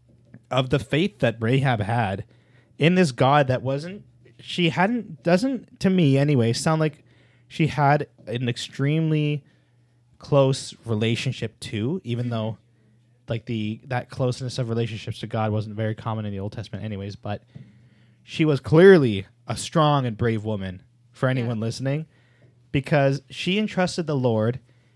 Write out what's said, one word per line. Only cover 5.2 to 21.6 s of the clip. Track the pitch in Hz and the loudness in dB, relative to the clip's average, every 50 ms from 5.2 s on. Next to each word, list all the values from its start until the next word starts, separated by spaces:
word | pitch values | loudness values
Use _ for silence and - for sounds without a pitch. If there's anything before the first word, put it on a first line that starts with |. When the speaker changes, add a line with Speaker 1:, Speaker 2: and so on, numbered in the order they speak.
| - | 0
Speaker 1:
doesn't, | 170 170 185 220 269 277 226 - - - - | 0 2 2 2 -2 -4 -6 -8 -14 -10 -2
to | - 190 | 0 2
me | 190 185 175 139 135 135 | 2 4 4 4 4 4
anyway, | 143 147 151 127 113 113 113 | 4 2 2 2 2 2 0
sound | - - 165 160 156 | 0 0 0 0 2
like | 156 156 151 - _ _ _ _ _ _ _ _ _ _ | 0 -2 -2 -6 _ _ _ _ _ _ _ _ _ _
she | - - 165 143 | -4 -2 -2 0
had | - 151 147 139 143 151 139 - _ _ - | 2 2 4 4 4 2 0 -4 _ _ -12
an | - 110 123 127 117 | -8 -6 -4 -2 -4
extremely | 120 - - - - - 135 143 151 160 165 156 156 151 151 147 147 143 - _ _ _ _ _ _ _ _ _ _ _ _ _ _ _ | -4 -4 -8 -10 -6 -4 -2 0 0 0 0 0 0 0 0 -2 -2 -4 -8 _ _ _ _ _ _ _ _ _ _ _ _ _ _ _
close | - - - 139 135 135 135 - - - - - - | -4 2 4 4 4 4 2 0 -4 -10 -16 -14 -6
relationship | 117 113 107 113 113 117 - - 135 120 - - 110 - _ | -4 -2 0 0 0 0 0 -2 -6 -6 -6 -8 -10 -10 _
to, | - - - 107 104 127 170 190 - | -12 -8 -6 -4 -4 -4 -4 -6 -6
even | 117 117 117 120 123 | -6 -6 -6 -4 -4
though, | 120 113 110 110 107 - _ _ _ _ _ _ _ _ _ _ _ _ _ - | -4 -4 -4 -4 -6 -8 _ _ _ _ _ _ _ _ _ _ _ _ _ -8
like, | 117 117 - | -8 -8 -6
the, | - 120 110 107 107 110 120 - | -6 -4 -4 -4 -4 -6 -8 -8
that | - 127 123 123 - | -6 -6 -6 -6 -8
closeness | - - 135 123 120 - 131 123 - - | -6 -4 -2 -2 -2 -4 -8 -8 -6 -6
of | 127 113 | -6 -4
relationships | 117 117 117 101 110 104 - - 110 - | -2 -2 -2 -4 -6 -8 -10 -10 -10 -10
to | - 107 | -10 -6
God | 110 113 110 110 | -4 -2 -2 0
wasn't | 104 107 104 110 104 | -2 -2 -4 -6 -6
very | 104 110 107 110 | -6 -4 -4 -6
common | - - 120 110 110 107 | -6 -6 -6 -6 -6 -6
in | 104 | -8
the | 101 98 | -8 -8
Old | 95 104 | -8 -10
Testament | - - 101 - - 95 98 | -10 -10 -12 -12 -12 -10 -10
anyways, | 110 107 98 98 101 98 | -10 -8 -8 -10 -10 -12
but | - - 104 104 - - _ _ - - - _ _ _ _ _ _ _ _ _ _ _ | -12 -10 -8 -8 -8 -10 _ _ -20 -20 -20 _ _ _ _ _ _ _ _ _ _ _
she | - - - 160 | -14 -4 0 0
was | 151 147 131 | 2 0 0
clearly | - - 151 160 180 196 190 170 139 120 104 95 95 - _ _ _ - | 0 4 6 10 10 10 10 10 8 4 0 -2 -4 -8 _ _ _ -8
a | 117 | -8
strong | - - - - 170 151 151 147 143 131 | -8 -8 -2 0 2 4 4 4 2 0
and | 123 110 104 | -2 -2 -2
brave | 120 117 113 110 101 | 0 0 0 -2 -2
woman | 110 110 101 95 95 92 95 - _ _ _ _ _ | -4 -6 -4 -6 -8 -10 -12 -16 _ _ _ _ _
for | _ - - 127 | _ -2 0 0
anyone | 131 131 117 117 120 | 0 0 -2 -2 -4
Speaker 2:
Yeah. | 110 | -4